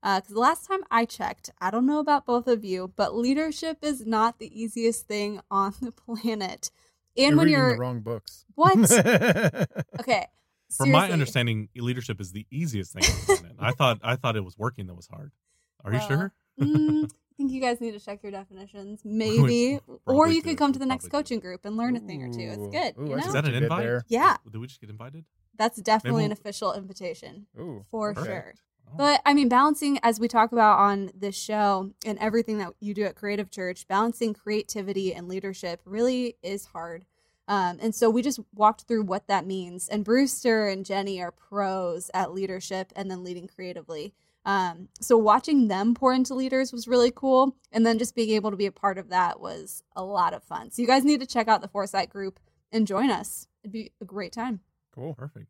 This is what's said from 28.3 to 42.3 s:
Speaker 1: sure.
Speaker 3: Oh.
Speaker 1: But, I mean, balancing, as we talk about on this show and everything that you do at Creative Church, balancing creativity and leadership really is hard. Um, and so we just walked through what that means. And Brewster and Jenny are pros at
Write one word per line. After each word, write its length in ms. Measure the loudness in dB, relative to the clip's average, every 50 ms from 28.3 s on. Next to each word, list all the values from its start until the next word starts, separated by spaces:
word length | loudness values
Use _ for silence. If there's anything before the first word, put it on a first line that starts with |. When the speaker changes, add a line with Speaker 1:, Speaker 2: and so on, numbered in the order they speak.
| -6
Speaker 1:
sure. 220 | -8 -10 -14 -20 _ _ _ _ _ _ _
Speaker 3:
Oh. 60 | -4
Speaker 1:
But, 240 | 2 4 4 4 6 4
I 100 | 6 6
mean, 140 | 6 6 6
balancing, 500 | 6 6 6 6 4 2 0 -2 -2 2 2
as 160 | 2 2 2
we 80 | -2
talk 240 | 0 4 4 2 4
about 280 | 4 4 6 6 6 6
on 300 | 4 4 2 0 -4 -8 -10
this 220 | -8 -8 -8 -8
show 560 | -8 -6 -4 -2 0 2 2 2 0 -2 -8 -12 _ -8
and 140 | -8 -6 -4
everything 400 | -2 0 0 0 0 0 -4 -6
that 140 | -6 -8 -10 _
you 120 | -8 -8 -4
do 100 | -2 -4
at 100 | -4 -4
Creative 340 | _ -6 -6 -4 -4 -6 -8
Church, 380 | -8 -8 -8 -8 -8 -10 -8
balancing 480 | _ 0 2 2 2 0 -2 -4 -4 -4
creativity 800 | _ _ -4 -4 -4 -4 -4 -8 -8 -6 -4 -4 -2 -2 -4 -4
and 140 | -6 -10 -10
leadership 520 | -10 -8 -8 -8 -10 -8 -10 -10 -10 -10 _
really 520 | -12 -4 0 0 2 2 0 -2 -4 -6 _ -10
is 240 | -10 -8 -8 -10
hard. 380 | -12 _ -14 -12 -12 -14 -16 -18 _ _ _ _ _ _ _ _
Um, 320 | -2 -2 0 0 0 -2 -2 -4
and 120 | -4 0
so 140 | 2 2 4
we 140 | 4 2 0
just 180 | 0 -4 -4 -10 _ _
walked 280 | 4 4 4 4 2 -6 _
through 140 | -2 -2 -2
what 240 | -2 -4 -4 _ _
that 180 | -2 -2 0
means. 400 | -2 -6 -6 -6 -8 -10 -12 -8 -6
And 140 | -4 -4 0
Brewster 600 | 2 4 4 4 2 0 -2 0 2 2 2 2
and 180 | 0 -2 -4 -4
Jenny 360 | -4 -2 -2 -2 -2 -4 -6
are 100 | -8 -10
pros 800 | -10 _ _ _ -4 -2 -2 -2 -2 -2 -2 -2 -4 -6 -8 -6 -4
at 180 | -2 -2 -2